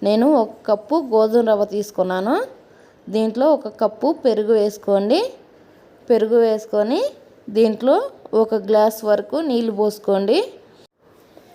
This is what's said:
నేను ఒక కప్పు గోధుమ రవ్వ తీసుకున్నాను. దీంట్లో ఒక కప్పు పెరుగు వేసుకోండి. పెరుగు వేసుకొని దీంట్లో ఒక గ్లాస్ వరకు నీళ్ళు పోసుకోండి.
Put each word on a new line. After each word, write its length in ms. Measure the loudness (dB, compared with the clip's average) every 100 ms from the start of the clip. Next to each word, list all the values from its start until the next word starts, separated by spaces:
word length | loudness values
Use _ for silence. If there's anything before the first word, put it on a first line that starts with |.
| 0
నేను 220 | 2 4 2
ఒక 140 | 0 -4 -2
కప్పు 300 | -2 0 -2 0
గోధుమ 300 | 2 2 2 2
రవ్వ 160 | 0 0
తీసుకున్నాను. 640 | -4 -6 -4 -4 -2 -2 -2 -4 -12 _ _ _ _ -8 -4
దీంట్లో 320 | -4 0 0 0
ఒక 160 | -2 -4
కప్పు 280 | -4 -2 -4 0
పెరుగు 300 | 0 0 2 2
వేసుకోండి. 600 | 0 -4 -2 0 2 0 -2 -8 -20 _ _ _ _ _ -2
పెరుగు 320 | 0 2 2 2
వేసుకొని 560 | 0 -4 -4 -2 -2 -4 -6 -20 _ -6 0
దీంట్లో 400 | 0 0 0 0 0 -10 -4 -2
ఒక 100 | 0 -2 0
గ్లాస్ 320 | 2 2 0 -2
వరకు 260 | -2 -2 -4 -2
నీళ్ళు 240 | -2 -2 -2
పోసుకోండి. 560 | -2 -2 -2 -2 0 0 -2 -10 -20 _ _ _ _ _ _ -20 _